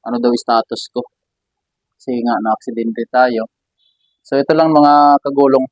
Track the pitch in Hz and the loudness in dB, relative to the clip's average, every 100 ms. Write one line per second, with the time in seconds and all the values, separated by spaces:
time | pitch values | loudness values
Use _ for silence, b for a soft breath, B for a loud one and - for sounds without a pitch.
0 | 113 120 120 123 - 117 - 113 - - | -8 -4 -2 -2 -2 -2 -2 -12 -10 -10
1 | 123 _ _ _ _ _ _ _ _ _ | -12 _ _ _ _ _ _ _ _ _
2 | - 123 120 110 110 - - 113 113 113 | -8 -6 -4 -4 -4 -6 -6 -8 -8 -8
3 | 113 127 127 113 113 _ _ _ _ _ | -4 0 0 -2 -8 _ _ _ _ _
4 | _ _ - 135 143 156 160 151 147 147 | _ _ -6 -4 0 2 4 4 4 4
5 | 143 143 143 139 139 131 135 | 4 2 0 2 2 2 0